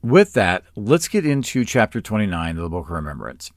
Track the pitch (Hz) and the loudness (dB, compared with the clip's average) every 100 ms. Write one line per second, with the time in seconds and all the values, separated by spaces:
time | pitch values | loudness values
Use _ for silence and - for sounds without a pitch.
0 | 117 151 202 - 95 92 - - 104 160 | 4 4 6 4 2 0 -4 -8 2 2
1 | 165 214 151 143 127 131 117 131 110 117 | 2 0 0 0 -2 -2 0 2 2 0
2 | - 107 101 87 82 82 85 87 82 82 | -4 -2 0 -2 -4 -4 -4 -6 -6 -8
3 | 76 71 52 69 - | -8 -10 -12 -14 -18